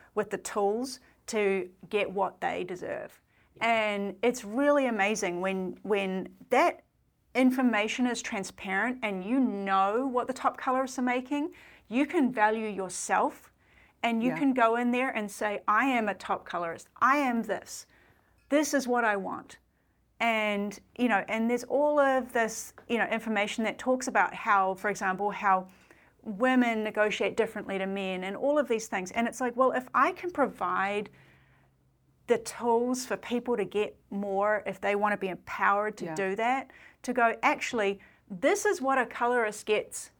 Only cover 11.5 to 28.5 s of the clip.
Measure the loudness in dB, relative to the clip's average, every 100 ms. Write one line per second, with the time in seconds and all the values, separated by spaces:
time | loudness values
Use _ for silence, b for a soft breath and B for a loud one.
11.5 | B B B B -2 0 2 2 4 2
12.5 | 2 -2 -4 -6 -6 0 2 2 -2 -18
13.5 | _ b b b b -2 0 0 2 2
14.5 | 4 4 4 0 0 0 -2 -6 -4 -6
15.5 | -4 0 2 4 2 0 -4 -4 -6 -4
16.5 | -6 -6 -8 -12 0 2 2 2 0 -2
17.5 | -4 -6 -16 -18 b b b b b b
18.5 | 0 2 0 2 2 2 0 -2 -8 -12
19.5 | -20 _ _ _ _ _ -2 0 2 0
20.5 | 0 -2 -6 _ -2 2 2 0 -2 0
21.5 | 0 0 2 2 4 4 4 0 0 0
22.5 | -2 -12 -14 -4 -2 0 -2 -2 -2 -2
23.5 | -2 -4 -2 -2 -2 0 2 2 0 2
24.5 | 4 4 0 -2 -2 -2 -2 -2 0 2
25.5 | 2 0 b b b b b -10 0 4
26.5 | 4 4 2 -2 2 2 2 -2 0 -2
27.5 | -2 -6 -4 -2 -4 -4 -4 -6 -4 0